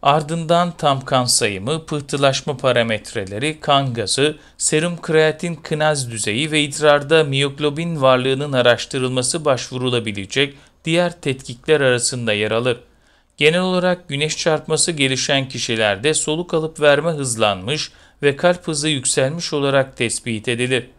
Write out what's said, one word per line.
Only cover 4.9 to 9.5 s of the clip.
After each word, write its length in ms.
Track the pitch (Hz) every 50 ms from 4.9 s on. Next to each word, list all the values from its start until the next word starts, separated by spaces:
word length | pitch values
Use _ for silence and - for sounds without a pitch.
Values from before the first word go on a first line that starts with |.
| 175 160
kreatin 540 | - - 165 160 156 156 151 151 - 170 170
kinaz 560 | - - - 165 151 151 156 156 139 131 120
düzeyi 400 | 117 110 - 107 104 120 151 160
ve 100 | 151 156
idrarda 640 | 147 147 135 - 147 151 147 143 143 139 160 160 156
miyoglobin 800 | 143 135 135 139 143 139 139 147 147 139 151 170 170 165 151
varlığının 520 | 135 131 131 127 127 135 135 131 147 147 139
araştırılması 920 | 127 123 123 117 110 - - - 135 127 127 127 131 123 - - 170 151
başvurulabilecek 1080 | 151